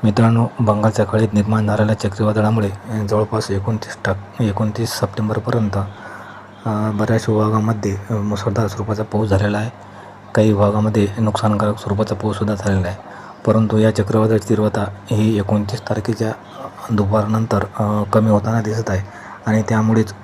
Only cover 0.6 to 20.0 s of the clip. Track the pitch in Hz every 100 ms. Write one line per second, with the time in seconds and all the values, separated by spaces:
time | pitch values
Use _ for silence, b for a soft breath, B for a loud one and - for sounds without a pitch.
0.6 | 110 104 110 107 104 110 110 104 101 110
1.6 | 107 104 107 107 107 - 107 107 107 113
2.6 | 101 98 - 110 104 107 107 110 - 98
3.6 | 98 107 - - - 95 98 - 113 98
4.6 | 107 104 113 - 101 - 107 107 110 120
5.6 | 107 98 98 - - - - - - -
6.6 | - 107 110 104 107 113 110 107 107 110
7.6 | 107 113 104 98 - 110 104 101 113 101
8.6 | 107 - 104 107 107 104 107 98 104 104
9.6 | 110 - B B B B - - 110 101
10.6 | 104 107 107 107 101 101 107 104 110 104
11.6 | 104 107 - 101 107 101 110 101 104 104
12.6 | 101 98 90 95 - B B B - 110
13.6 | 110 110 110 110 101 107 110 110 - 104
14.6 | 107 110 101 - - 107 107 107 101 104
15.6 | 101 120 - 107 107 110 110 - - -
16.6 | - - - 107 98 107 104 110 113 107
17.6 | 101 - 107 107 101 107 110 104 104 113
18.6 | 107 110 107 95 98 B B B - 110
19.6 | 104 113 110 110